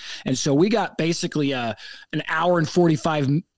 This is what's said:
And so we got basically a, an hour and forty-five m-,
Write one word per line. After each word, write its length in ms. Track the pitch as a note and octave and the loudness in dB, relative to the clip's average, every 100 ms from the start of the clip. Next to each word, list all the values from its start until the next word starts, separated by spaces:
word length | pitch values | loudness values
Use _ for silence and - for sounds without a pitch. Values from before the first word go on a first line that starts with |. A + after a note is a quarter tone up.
| - - - | -14 -8 -4
And 120 | B2+ | -2
so 160 | D3 | 2
we 140 | C#3 G#3 | 2 4
got 300 | A3 F3+ - | 2 -2 -2
basically 560 | D#3+ E3 F3 D3+ C#3 | -2 -2 -2 -2 -2
a, 240 | B2+ A#2 - - - - | -2 -4 -6 -12 -20 -10
an 120 | D3+ - | -8 -4
hour 300 | D#3+ F3+ F3 | 0 2 2
and 100 | D#3 | 2
forty-five 600 | F3+ E3+ D3+ E3 D3+ C#3 | 4 4 4 0 0 0
m-, 160 | D3 - | 0 -4